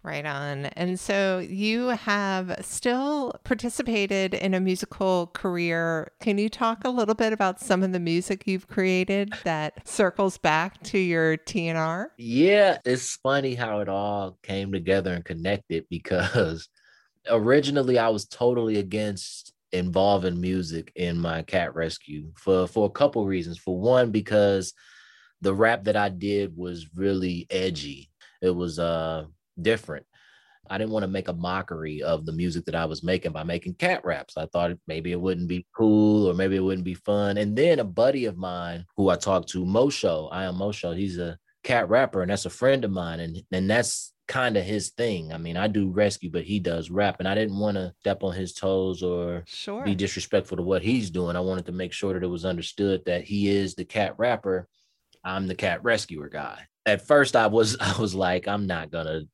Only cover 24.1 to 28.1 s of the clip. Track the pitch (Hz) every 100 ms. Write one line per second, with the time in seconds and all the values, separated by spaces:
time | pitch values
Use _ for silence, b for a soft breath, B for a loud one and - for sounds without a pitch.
24.1 | 107 107 107 101 98 92 - b b b
25.1 | b b b 98 98 110 117 98 95 104
26.1 | 92 101 101 98 80 90 85 80 87 98
27.1 | 95 92 87 85 95 92 80 71 69 -